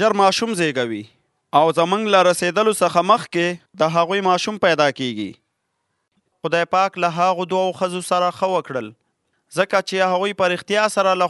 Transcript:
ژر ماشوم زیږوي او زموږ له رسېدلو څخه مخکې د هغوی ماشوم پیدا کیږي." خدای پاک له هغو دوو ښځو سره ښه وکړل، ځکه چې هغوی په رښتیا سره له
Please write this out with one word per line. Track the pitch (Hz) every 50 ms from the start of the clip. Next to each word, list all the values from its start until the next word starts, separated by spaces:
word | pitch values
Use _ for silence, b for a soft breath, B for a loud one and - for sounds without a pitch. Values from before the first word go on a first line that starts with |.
ژر | 202 220 208 202 196
ماشوم | 190 190 - 233 226 220 175
زیږوي | 170 156 131 131 120 117 110 104 107 - _ _ _ _ _ _ _ _ -
او | 143 160 165 156 170
زموږ | 170 175 190 214 220 214 202
له | 190 180 180
رسېدلو | 175 - 180 175 165 196 220 220 208 -
څخه | 180 170 156 175 175 190 220
مخکې | 240 - - - 170 170 175 180 170 _ _ - -
د | 156 160 165
هغوی | 170 170 165 196 202 190 185
ماشوم | 180 175 - 214 220 196 -
پیدا | 180 160 147 147 143 127 -
کیږي." | 131 123 113 104 104 90 - - _ _ _ _ _ _ _ _ _ _ _ _ _ _ _ _ _ _ _ _ -
خدای | 165 160 170 170 - -
پاک | 185 190 190 - 185 175
له | 170 160
هغو | 175 180 185 185 170 185 165
دوو | 185 185 185 185 175 -
ښځو | 185 180 180 180 175
سره | - 185 180 180 180 -
ښه | - 190 190 185
وکړل، | 165 147 - 135 127 107 107 110 _ _ _ _ _ _ _ _ _ _ _ -
ځکه | 165 202 - - 196 185
چې | - 190 190 185 185
هغوی | 180 180 196 208 202 -
په | 190 180
رښتیا | 180 175 - - 202 214 214 208 -
سره | 208 190 190 185 180
له | 180